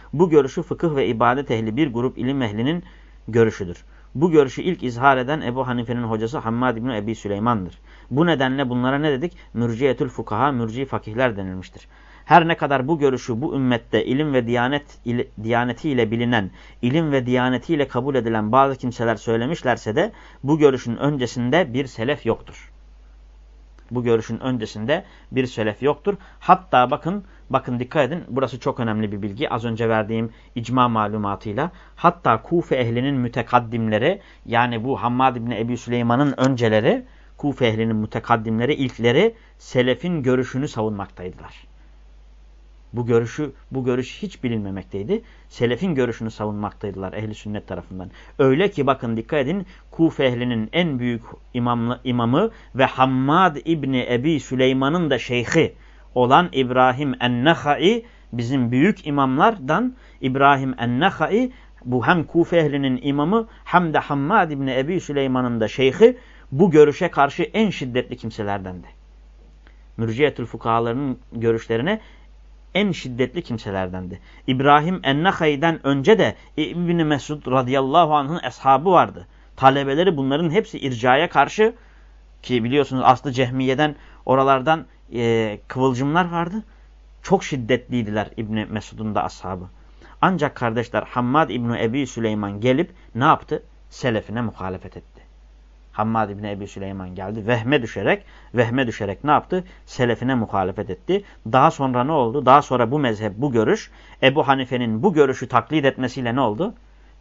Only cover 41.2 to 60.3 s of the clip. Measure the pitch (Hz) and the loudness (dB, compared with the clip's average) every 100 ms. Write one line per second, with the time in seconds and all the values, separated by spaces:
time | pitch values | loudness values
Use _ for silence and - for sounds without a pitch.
41.2 | 90 - - - - - - - - - | -14 -14 -20 -20 -20 -20 -20 -20 -20 -20
42.2 | - - - - - - - 113 117 117 | -20 -20 -20 -20 -20 -20 -12 -6 2 2
43.2 | 117 - 147 - - 131 123 123 127 - | 2 -4 -8 -8 -10 -6 -2 -2 -4 -8
44.2 | 202 - 123 113 101 98 - 98 110 220 | -12 -6 -4 -4 -6 -10 -10 -10 -4 -6
45.2 | - - - - 120 120 185 135 123 110 | -6 -20 -16 -4 -2 0 -2 0 0 -2
46.2 | 113 - 107 104 104 - 104 95 95 95 | -8 -6 -6 -4 -8 -8 -10 -8 -10 -8
47.2 | 107 104 107 104 - 92 - 92 92 - | -10 -10 -10 -10 -8 -12 -12 -14 -14 -18
48.2 | - - 135 135 202 151 139 131 120 113 | -10 2 2 4 0 0 -2 -2 -2 -6
49.2 | - 156 131 196 - - - - 160 - | -2 -2 -2 -4 -6 -16 -10 0 0 2
50.2 | 135 123 123 113 110 160 175 127 123 117 | 0 0 -2 -2 -2 0 0 0 -2 -4
51.2 | - - - 123 120 120 117 123 127 123 | -8 -20 -10 -4 0 0 -2 -4 -2 0
52.2 | 117 143 226 - - 120 127 - 131 131 | 2 2 0 -4 -8 0 2 4 2 2
53.2 | 135 165 185 143 156 165 135 127 120 120 | 2 4 2 0 -2 -2 0 -2 0 0
54.2 | 147 151 - 131 131 131 135 180 156 127 | 2 -2 -2 2 2 4 2 0 0 -2
55.2 | - 123 117 160 120 - - - - 127 | -2 -4 0 2 2 -2 -20 -20 -6 0
56.2 | 123 147 180 131 123 127 127 123 147 123 | 6 6 4 0 0 4 4 4 -2 -2
57.2 | 123 120 143 147 143 127 170 233 - - | -2 2 2 2 0 2 2 0 -4 -20
58.2 | - 117 117 139 117 127 185 - 151 143 | -10 -6 -2 0 0 2 2 2 -2 0
59.2 | 135 131 214 214 131 170 254 - - - | 0 4 2 2 -2 -2 -2 -6 -20 -6
60.2 | 131 | -4